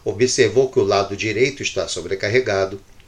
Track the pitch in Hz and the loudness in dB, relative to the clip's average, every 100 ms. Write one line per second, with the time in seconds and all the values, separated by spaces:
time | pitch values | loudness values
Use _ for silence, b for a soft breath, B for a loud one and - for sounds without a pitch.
0 | 113 98 123 - 113 107 135 131 98 101 | -6 0 2 4 2 4 2 2 2 2
1 | 98 101 104 104 139 143 101 - 85 - | 0 -2 -4 0 0 0 -6 -4 -4 -6
2 | 85 95 104 104 98 98 95 98 - - | -6 -4 0 0 0 0 -2 -4 -16 -20